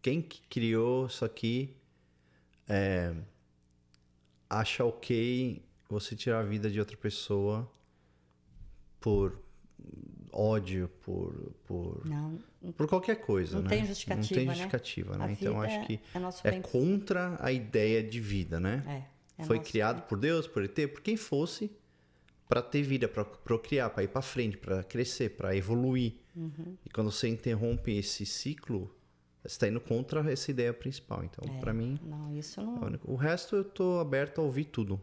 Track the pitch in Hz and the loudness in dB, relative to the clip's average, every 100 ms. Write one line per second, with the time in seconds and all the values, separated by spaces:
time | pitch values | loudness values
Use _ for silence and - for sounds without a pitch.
0 | - 151 165 - _ - 113 113 117 127 | 2 0 -2 -10 _ 0 4 4 4 4
1 | 131 - 113 - 113 120 135 - _ _ | 0 -2 -4 0 0 0 -2 -8 _ _
2 | _ _ _ _ _ _ - 101 98 92 | _ _ _ _ _ _ 0 2 4 4
3 | 87 82 101 - _ _ _ _ _ _ | 2 -2 -6 -14 _ _ _ _ _ _
4 | _ _ _ _ _ 104 110 - 120 113 | _ _ _ _ _ -2 0 2 2 0
5 | - 117 120 123 127 - - _ _ 104 | 0 2 4 2 0 -2 -10 _ _ -4
6 | - 107 - 113 104 104 107 101 104 - | -4 -4 0 0 2 0 0 0 -2 -2
7 | 104 - - 101 101 107 120 - _ _ | -4 -4 0 2 2 0 -4 -10 _ _
8 | _ _ _ _ _ - - - - - | _ _ _ _ _ -18 -18 -18 -20 -4
9 | - 101 98 92 - - - - - - | 4 4 4 0 -14 -20 -20 -20 -16 -14
10 | - - - - 107 110 92 95 90 - | -14 -16 -8 2 4 4 2 -2 -2 -4
11 | - 92 85 78 - - - 90 87 - | -6 -4 -4 -6 -10 -14 -6 -4 -4 -4
12 | 160 147 151 160 - - 180 165 151 185 | -4 -4 -4 -8 -12 -14 -12 -2 2 2
13 | 185 220 - 190 175 185 190 208 214 196 | 2 -2 2 2 2 0 2 2 2 -2
14 | - 185 107 190 131 131 185 127 - - | -2 -2 2 2 2 0 0 -2 -2 -6
15 | 92 95 98 104 101 104 107 214 214 107 | -4 -2 -2 -2 0 0 0 -2 -2 -6
16 | - 180 180 180 - 95 92 123 151 202 | -4 -6 -6 -2 0 0 0 2 4 4
17 | 196 180 180 175 - 131 110 113 107 113 | 2 0 0 -2 0 0 2 4 6 4
18 | 110 117 107 101 85 82 90 123 139 143 | 2 -4 -2 0 0 0 0 0 -2 -8
19 | 135 - _ - 160 113 - 113 107 87 | -10 -18 _ -10 0 0 2 2 2 0
20 | - 104 135 165 160 - 98 - 143 139 | -4 0 2 2 0 -2 0 0 -2 -2
21 | - 220 - 143 165 - 208 - _ _ | -2 -2 0 0 0 -4 -8 -8 _ _
22 | _ _ _ _ _ 127 - 143 143 135 | _ _ _ _ _ 2 4 0 2 2
23 | 117 - 101 - - 113 - 143 117 - | 2 0 -4 -6 0 0 2 0 0 0
24 | 98 131 135 - 117 101 - 95 92 117 | 0 0 -4 0 0 -2 -2 -2 -2 -2
25 | 120 - 117 - 98 95 95 117 127 127 | -2 0 -2 0 0 0 2 2 4 2
26 | 120 - - 170 165 147 170 185 - - | 2 -2 -14 -8 -8 -8 -12 -12 -10 0
27 | 107 104 117 113 - 110 117 117 - 104 | 0 2 0 0 0 2 2 0 2 0
28 | 101 - 104 - 131 156 - 110 98 - | 0 -4 -4 -4 -4 -6 -4 -4 -4 -12
29 | _ _ _ _ - - 110 113 - 117 | _ _ _ _ -12 0 2 2 0 0
30 | 131 156 151 139 - 131 120 117 135 135 | 0 0 2 0 -2 0 0 0 -6 -8
31 | - - 87 - - 135 127 113 117 143 | -6 -6 -6 -6 -8 -4 -2 0 0 -2
32 | 165 151 151 147 151 - 214 240 - - | -6 -8 -6 -6 -8 -6 -6 -4 -4 -6
33 | - 127 147 175 - 208 196 - 185 180 | -4 0 2 2 0 0 -2 0 2 2
34 | 156 135 143 - 156 131 151 - 104 95 | 2 2 0 0 0 0 -2 -2 -2 -2